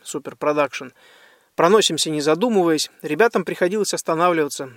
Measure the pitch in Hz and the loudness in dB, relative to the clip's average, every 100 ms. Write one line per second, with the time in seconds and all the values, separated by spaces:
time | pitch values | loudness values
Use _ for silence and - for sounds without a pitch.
0 | - 147 143 127 151 147 135 - 131 _ | -12 -12 -12 -6 -2 0 -2 -4 -14 _
1 | _ _ _ _ _ - 170 220 - 156 | _ _ _ _ _ 0 4 4 2 -2
2 | 165 151 147 160 240 208 170 156 - _ | -4 -2 0 2 2 2 2 0 -2 _
3 | 156 151 233 202 180 170 180 214 196 170 | -6 2 2 2 -4 -2 -2 0 -2 -4
4 | - 165 180 170 143 - 131 | -2 0 2 2 -2 -4 -14